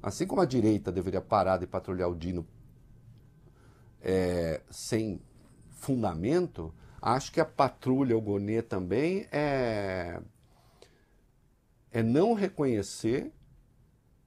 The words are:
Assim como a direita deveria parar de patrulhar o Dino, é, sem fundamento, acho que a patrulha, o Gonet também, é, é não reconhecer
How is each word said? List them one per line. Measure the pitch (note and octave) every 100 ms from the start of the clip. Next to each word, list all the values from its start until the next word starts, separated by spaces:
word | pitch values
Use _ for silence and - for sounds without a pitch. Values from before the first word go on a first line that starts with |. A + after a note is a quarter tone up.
Assim | - - F#3
como | G#3
a | F3
direita | B2+ A2 G#2 G2
deveria | F#2 F2+ F#2
parar | - G#2+ F#2 F#2
de | F2+
patrulhar | F#2+ F#2+ F#2 F2+
o | F2
Dino, | E2+ F2+ E2 - - - - - - - - - - - - - - -
é, | - F#2+ F2+ F2 E2 D#2+ -
sem | - - A#2 A2 F2+ - - - - -
fundamento, | - - C3 G#2+ D#2+ G2+ E3+ F3 - D#2+ - - -
acho | - B2 -
que | -
a | D#3
patrulha, | - C3+ - B2+ C3 C3+ A2+
o |
Gonet | G#2+ G2+ G2+ A2+
também, | A2+ G2 F2+ G#2 D#3+ F#3+ -
é, | C#3+ D3 C#3 B2 A2 G2 F#2 E2+ E2+ E2+ _ _ _ _ _ - _ _ _ _ _ _ _ _ _ _
é | A#2
não | A2+ C3 G#3
reconhecer | A3+ G3 - C#3+ A2 G2 - A2 B2+ C#4+ - - - - _ - _ _ _